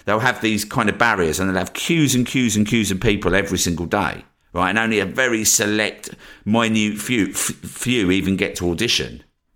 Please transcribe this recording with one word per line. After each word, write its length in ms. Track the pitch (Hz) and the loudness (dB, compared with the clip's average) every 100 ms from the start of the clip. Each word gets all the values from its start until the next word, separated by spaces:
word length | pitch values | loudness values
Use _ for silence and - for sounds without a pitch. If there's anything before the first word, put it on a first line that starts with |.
they'll 160 | - 107 | -2 0
have 200 | 123 120 | 2 0
these 240 | 113 107 | 0 -2
kind 240 | - 131 107 | -2 -2 0
of 100 | 92 | 2
barriers, 420 | 117 104 82 78 | 2 2 2 0
and 80 | 95 | 0
they'll 80 | 92 | -2
have 160 | 90 | -4
queues 420 | - - 170 143 | -4 -2 2 4
and 120 | 123 120 | 2 0
queues 300 | 139 120 107 | 0 2 2
and 100 | 104 | 2
queues 240 | 117 101 | 2 0
of 100 | 95 | 0
people 340 | 113 104 92 | 0 0 0
every 240 | 92 98 90 | 0 0 -2
single 280 | - 85 85 | -2 -2 -2
day, 380 | 104 82 50 - _ _ | 0 0 -4 -12 _ _
right? 160 | 87 92 | -2 0
And 80 | 104 | 0
only 220 | 113 107 | 0 0
a 40 | |
very 400 | 95 - 131 113 | 0 0 0 2
select, 640 | 104 - 104 107 104 - - - - - - | 2 2 2 0 -2 -4 -14 -18 -20 -10 0
minute 520 | 113 113 110 107 104 | 2 4 2 0 -2
few, 300 | - 123 87 | -2 0 0
f-, 80 | - | -2
few 760 | - - 82 - 123 123 92 | -6 -8 -12 -8 -2 2 2
even 280 | 95 95 95 | 2 2 0
get 180 | 98 - | -2 -2
to 140 | 87 | -2
audition, 520 | 82 117 - 62 60 - _ _ | -2 -2 -2 -4 -10 -20 _ _